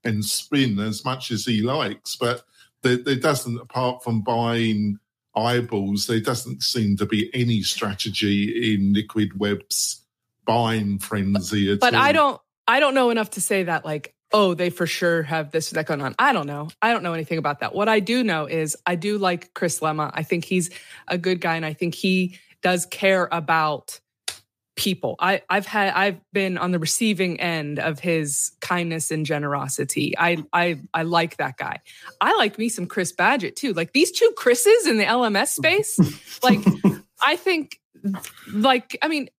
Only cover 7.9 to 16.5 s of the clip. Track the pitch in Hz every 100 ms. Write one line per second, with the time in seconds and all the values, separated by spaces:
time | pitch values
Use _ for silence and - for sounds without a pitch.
7.9 | 101 110 95 104 101 104 117 113 104 98
8.9 | 101 110 110 104 95 104 101 - - -
9.9 | - _ _ _ _ - 113 113 113 101
10.9 | 101 - 107 98 101 90 104 101 202 247
11.9 | 240 269 311 285 - _ _ - 254 294
12.9 | 269 240 226 214 - - 196 180 160 156
13.9 | 151 - _ _ 214 190 175 180 175 170
14.9 | - 175 165 147 160 147 160 156 156 151
15.9 | 147 135 - 262 214 143